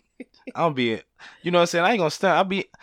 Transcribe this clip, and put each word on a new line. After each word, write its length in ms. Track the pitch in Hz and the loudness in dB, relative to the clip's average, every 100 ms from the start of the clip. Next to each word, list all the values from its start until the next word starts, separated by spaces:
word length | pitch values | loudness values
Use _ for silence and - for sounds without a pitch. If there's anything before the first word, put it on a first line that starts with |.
| _ - - _ - | _ -20 -20 _ -12
I'm 220 | - 165 135 | -4 -2 0
being, 260 | 120 107 - _ - - | -2 -4 -8 _ -20 -12
you 80 | 170 | 0
know 80 | 175 | 2
what 40 | |
I'm 40 | 170 | 2
saying? 180 | 170 175 | 2 0
I 40 | |
ain't 80 | 233 | 2
gonna 140 | 160 | -2
stunt. 260 | - 196 165 | 0 2 2
I 60 | |
be, 220 | 190 190 - - | 2 -2 -6 -14